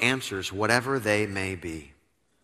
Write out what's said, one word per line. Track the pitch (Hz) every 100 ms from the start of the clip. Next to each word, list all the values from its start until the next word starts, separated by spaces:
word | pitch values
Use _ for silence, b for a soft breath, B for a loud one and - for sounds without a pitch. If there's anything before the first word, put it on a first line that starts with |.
answers, | 120 131 - 98 90
whatever | 95 107 123 127 135
they | 107 104 104
may | 98 95
be. | 90 87 80 69 _ _ _ _ _